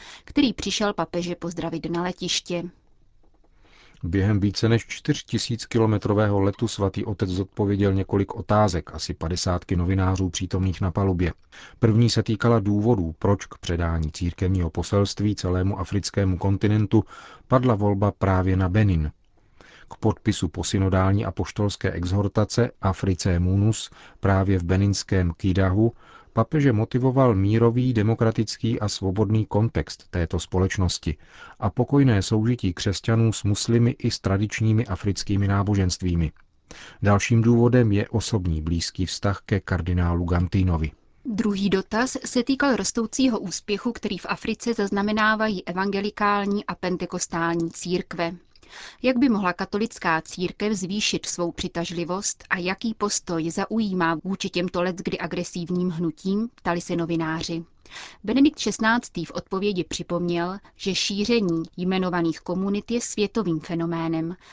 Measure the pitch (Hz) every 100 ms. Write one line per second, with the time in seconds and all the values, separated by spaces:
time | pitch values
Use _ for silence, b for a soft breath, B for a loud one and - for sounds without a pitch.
0 | B B - - 269 - - - 208 202
1 | 165 175 175 175 170 170 165 165 156 170
2 | 180 180 175 - - 175 175 - _ _
3 | _ _ _ _ _ b b b b b
4 | 85 98 98 104 101 - 113 117 - -
5 | - 147 - 113 - 117 - 117 110 107
6 | 104 104 107 101 98 98 113 - 98 101
7 | 110 98 98 90 98 - 101 101 101 98
8 | 95 101 98 - - 104 107 85 - -
9 | - 85 82 87 - 90 - 87 87 95
10 | 95 92 92 - 92 95 95 82 98 92
11 | 98 87 85 - _ B B B 110 110
12 | 117 - 107 107 117 117 101 104 107 113
13 | 82 78 98 101 - - - 85 85 82
14 | 78 - 87 - 92 95 82 - 85 101
15 | 101 - 104 101 92 90 95 101 92 104
16 | - - 98 90 98 95 104 107 104 113
17 | B B B B - 127 127 104 104 101
18 | 101 - 95 95 92 92 92 101 101 85
19 | 73 - _ _ B B B B B -
20 | 110 101 - 98 87 - - 101 95 95
21 | 95 98 104 - 95 - 104 - 101 87
22 | 87 98 101 - 104 - 120 - 98 95
23 | 98 90 98 87 87 98 104 113 - B
24 | B B 95 95 98 95 85 92 101 98
25 | - 95 90 82 95 90 95 98 113 B
26 | B B B - 113 156 139 107 110 127
27 | 131 127 131 98 98 110 117 117 127 113
28 | 104 113 113 113 110 - 113 123 104 -
29 | 95 95 104 107 104 104 113 85 78 -
30 | - 90 85 87 - 92 95 - 90 -
31 | - 76 B B B B 113 - 120 143
32 | 135 104 - 110 110 123 95 87 101 98
33 | - 113 113 - 101 104 - 117 117 -
34 | 120 - 95 98 107 - 110 110 117 -
35 | 101 95 - 101 98 98 101 101 95 -
36 | 92 85 78 - _ _ _ B B B
37 | 101 101 - 117 110 120 120 123 113 101
38 | 104 110 - 110 90 78 78 85 - -
39 | 92 - 101 98 - 101 - 90 85 90
40 | 87 87 87 87 90 98 92 80 78 -
41 | _ _ 285 196 214 196 196 190 - 214
42 | 262 - - 254 240 269 285 214 190 -
43 | 220 - 262 220 190 - - 202 240 226
44 | 214 185 - 190 - 220 240 233 202 202
45 | 208 214 214 214 220 185 - 180 196 196
46 | 208 - 208 202 202 202 - 180 180 180
47 | 175 180 - 170 170 170 165 - 170 175
48 | - 170 170 180 _ _ B B B B
49 | 247 254 269 208 185 - 190 202 226 -
50 | 180 160 - - 175 - 208 208 180 208
51 | - 165 - - 175 - 180 170 170 170
52 | 170 185 208 - - 185 175 190 226 220
53 | 208 - - 165 165 185 196 220 208 185
54 | 165 165 185 196 196 180 180 180 180 180
55 | 185 175 156 175 175 185 165 180 180 165
56 | 170 - 190 202 233 - 190 175 - 170
57 | 165 165 160 165 165 170 165 _ B B
58 | B B 208 247 294 - 220 - 220 240
59 | - - 160 175 - 190 208 180 160 -
60 | 160 175 175 175 175 196 b - 196 185
61 | - 202 208 233 190 165 165 - 180 185
62 | 185 175 165 156 - 180 196 202 - 240
63 | - - 202 233 196 160 - 170 165 165
64 | 165 165 165 180 B